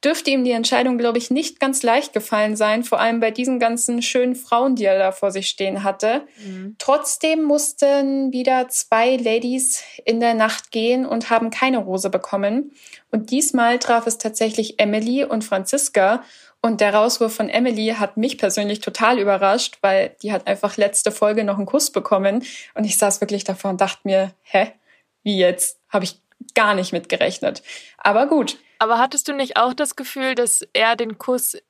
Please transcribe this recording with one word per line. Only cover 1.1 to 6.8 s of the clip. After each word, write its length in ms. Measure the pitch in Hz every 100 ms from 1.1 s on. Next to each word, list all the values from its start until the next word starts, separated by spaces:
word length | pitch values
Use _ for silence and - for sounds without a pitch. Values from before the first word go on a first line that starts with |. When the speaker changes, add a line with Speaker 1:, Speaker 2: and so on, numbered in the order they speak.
| 233
Speaker 1:
ich, 140 | 240
nicht 300 | 254 320 -
ganz 220 | 269 262
leicht 300 | 240 233 294
gefallen 440 | - 214 214 214 214
sein, 280 | 214 220
vor 160 | 240 214
allem 200 | 226 233
bei 100 | 226
diesen 280 | 220 254 254
ganzen 440 | 233 233 - 240
schönen 320 | 240 254 247
Frauen, 420 | 247 - 240 269 247
die 80 |
er 140 | 196 190
da 140 | 190
vor 180 | 190 202
sich 180 | 190 196
stehen 340 | - 196 196
hatte. 440 | 202 196 214 254 294 _
Speaker 2:
Mhm. 300 | 208 185 190
Speaker 1:
Trotzdem 640 | 214